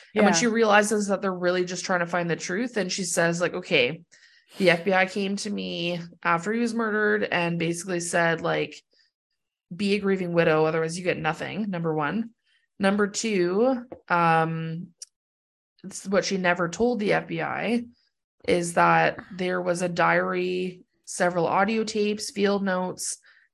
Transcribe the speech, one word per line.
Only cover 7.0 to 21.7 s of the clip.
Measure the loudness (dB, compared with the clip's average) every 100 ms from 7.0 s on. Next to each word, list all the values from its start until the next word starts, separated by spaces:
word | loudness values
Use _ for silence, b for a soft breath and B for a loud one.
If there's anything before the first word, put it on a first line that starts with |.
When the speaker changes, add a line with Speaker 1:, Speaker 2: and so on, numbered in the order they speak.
| 0 0
Speaker 1:
and | 0 0 0 -2
basically | -2 -4 -4 -6
said, | -2 0 2 0
like, | -2 -2 -4 -8 -20 _ _ _ _ _ _ _ _
'Be | -4 0
a | 0
grieving | 0 0 0
widow, | 2 4 4 4
otherwise | 2 -2 -2
you |
get | -2 -2
nothing,' | -2 -4 -6 -6 -4
number | -4 -2
one. | 0 -2 -2 -6 -10 _ _ _ -2
Number | 0 2 0
two, | -2 -2 0 2 2 2 0 -4 -14 -2
um, | 2 4 4 2 -2 -6 -8 -10 _ -20 _ _ _ _ _ _ _
it's | -16 -12 -2
what | 0
she | 0 0
never | 0 2 0
told | 0 0 0
the | 0
F | 0 -2
B | -4
I | -4 -4 -2 -2 -4 -14 _ _ _ _ 0
is | 0 0
that | 2 4 6 4 0 -10 -6
there | -4 -2
was | -2 -2
a | -2
diary, | 0 2 2 0 -2 -2 -2 -4 -8 -18 _
several | -12 -2 0 2 2
audio | 2 2